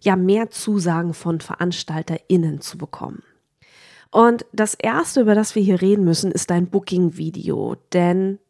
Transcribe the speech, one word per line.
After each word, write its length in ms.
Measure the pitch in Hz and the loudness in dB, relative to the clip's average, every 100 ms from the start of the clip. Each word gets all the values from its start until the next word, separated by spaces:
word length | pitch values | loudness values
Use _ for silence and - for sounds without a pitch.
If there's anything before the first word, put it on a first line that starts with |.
ja, 140 | 208 | 0
mehr 360 | 190 185 208 226 | 2 2 2 0
Zusagen 640 | - - 202 175 165 170 | -6 -2 -2 0 -2 -2
von 260 | 160 170 165 | -4 -4 -4
VeranstalterInnen 1200 | - - 175 175 - 160 - 165 - 185 160 147 | -6 -4 -4 -4 -6 -8 -6 -6 0 2 2 -4
zu 180 | - - | -10 -14
bekommen. 460 | 151 - - - - _ _ _ _ _ - - _ | -14 -12 -14 -14 -20 _ _ _ _ _ -20 -20 _
Und 340 | - 233 233 - | 4 6 4 -4
das 220 | 208 214 | -2 -2
Erste, 460 | - 220 269 330 277 | -2 -2 -2 -2 2
über 140 | 214 | 4
das 200 | 208 214 214 | 4 2 0
wir 60 | |
hier 200 | 196 180 | 2 4
reden 220 | 185 208 | 4 4
müssen, 260 | 180 165 190 | 2 2 0
ist 180 | - - | -4 -2
dein 200 | 175 175 | 0 0
Booking-Video, 1080 | 196 196 180 175 170 160 - 170 151 113 - - | -2 -2 0 0 0 -8 -8 -6 -4 -4 -8 -2
denn 460 | 180 175 180 190 196 _ | 0 2 2 0 -4 _